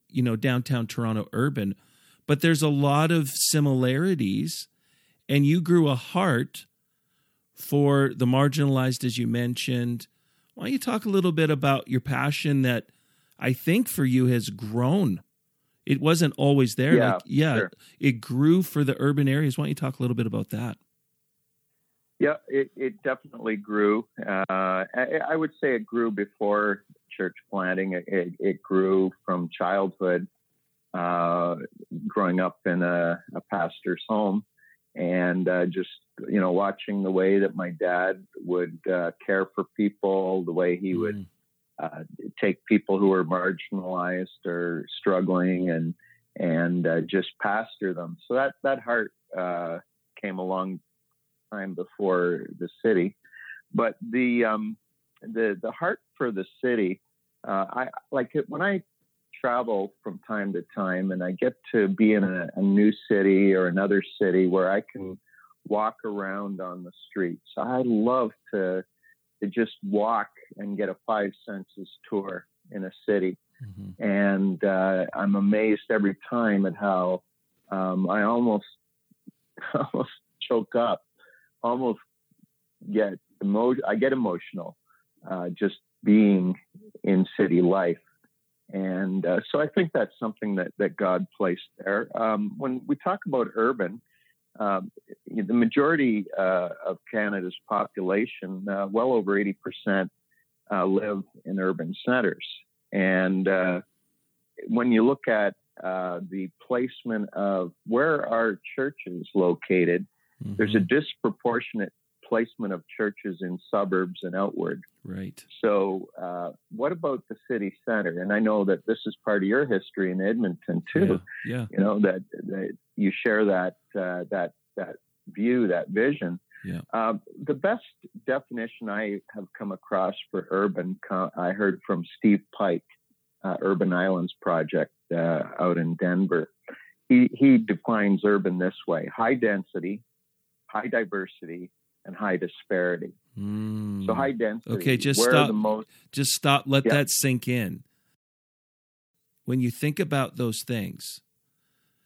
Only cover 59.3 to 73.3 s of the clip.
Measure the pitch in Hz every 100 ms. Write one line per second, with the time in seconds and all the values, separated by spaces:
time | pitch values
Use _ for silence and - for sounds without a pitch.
59.3 | - 127 120 117 104 98 _ 107 90 -
60.3 | 107 98 90 - - 95 92 95 92 90
61.3 | 92 123 - - 117 98 95 110 107 98
62.3 | 92 85 - 98 101 104 104 - 101 98
63.3 | 95 98 92 90 90 101 101 - - 98
64.3 | 90 92 95 92 101 - - 95 95 _
65.3 | _ - _ - 104 110 113 113 101 95
66.3 | 98 101 92 92 90 90 - - 104 87
67.3 | - - - 110 127 127 107 113 127 113
68.3 | - _ 104 92 92 - _ _ _ _
69.3 | _ 104 - 226 - 196 208 208 117 208
70.3 | _ - - 101 98 98 92 - 107 101
71.3 | - - 98 95 - 92 - - 104 98
72.3 | 90 - _ _ 104 92 - - 104 92